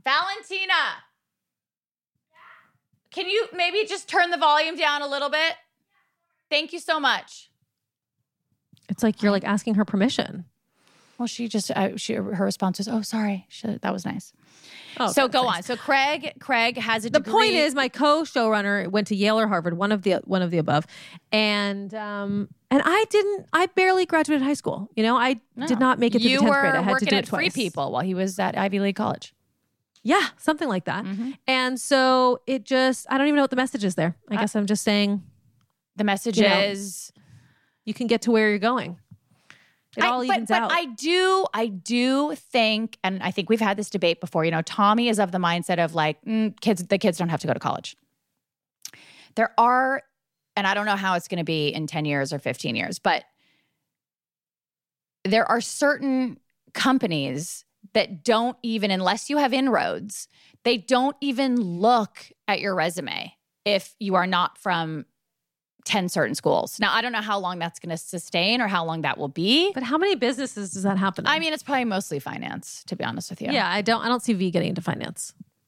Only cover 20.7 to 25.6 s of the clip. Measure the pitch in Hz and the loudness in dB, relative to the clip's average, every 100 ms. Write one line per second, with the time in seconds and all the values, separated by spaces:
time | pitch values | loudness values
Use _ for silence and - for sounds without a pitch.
20.7 | 151 - - - - - 214 214 208 202 | 0 0 -10 -20 -20 -2 0 2 0 -2
21.7 | 202 196 220 208 202 202 202 202 - - | -6 -8 -10 -8 -6 -4 -4 -6 -10 0
22.7 | 269 - 381 440 415 403 392 - 320 359 | 2 2 2 2 2 2 -2 -2 0 0
23.7 | - 370 370 359 320 302 302 262 285 - | 2 4 4 2 2 2 2 0 -2 -4
24.7 | - 202 - 220 247 247 254 _ - | -6 -6 -2 2 2 2 -2 _ -8